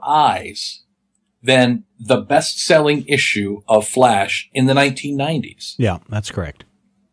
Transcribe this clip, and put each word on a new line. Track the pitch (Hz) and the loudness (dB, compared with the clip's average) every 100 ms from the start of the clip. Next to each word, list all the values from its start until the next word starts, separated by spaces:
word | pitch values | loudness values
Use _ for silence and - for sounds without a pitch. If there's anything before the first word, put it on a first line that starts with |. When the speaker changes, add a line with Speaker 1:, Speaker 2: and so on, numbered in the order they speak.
| 139 | 0
Speaker 1:
eyes | 151 139 92 - - - - _ _ _ _ _ _ | 2 2 0 -6 -12 -14 -14 _ _ _ _ _ _
than | 123 131 123 117 - - | 2 4 4 0 -6 -8
the | 110 120 | 0 0
best-selling | 104 147 - - - 160 147 147 - | 2 0 0 -2 2 4 4 0 0
issue | 139 - 104 101 104 - | 0 0 -2 -4 -6 0
of | 110 107 | 2 2
Flash | 127 123 101 98 - - | 2 2 2 -2 -6 -6
in | 135 | 0
the | 131 | 2
nineteen | 139 143 135 143 139 | 4 2 -2 -8 -6
nineties. | 143 160 - - - - | -4 -4 -8 -14 -12 -4
Speaker 2:
Yeah, | 113 90 - | -2 -2 -8
that's | 107 - | -8 -8
correct. | - 80 - - _ _ _ _ | -8 -10 -10 -20 _ _ _ _